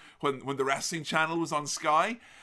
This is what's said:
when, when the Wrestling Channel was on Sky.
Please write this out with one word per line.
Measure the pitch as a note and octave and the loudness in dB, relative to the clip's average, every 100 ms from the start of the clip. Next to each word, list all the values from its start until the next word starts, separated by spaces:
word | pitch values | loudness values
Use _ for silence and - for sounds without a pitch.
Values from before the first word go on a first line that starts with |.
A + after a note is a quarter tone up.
| - - | -20 -4
when, | C#3+ C3 | -4 -2
when | C3 C3+ | -4 -2
the | |
Wrestling | C3+ C#3 - E3 | 0 0 -2 -6
Channel | C#3+ D#3+ D#3+ E3+ | -2 0 2 0
was | D3+ | -2
on | D3 C#3+ | -2 -4
Sky. | - D#3 D#3 G3+ A#3+ - - | -2 4 4 4 -2 -12 -20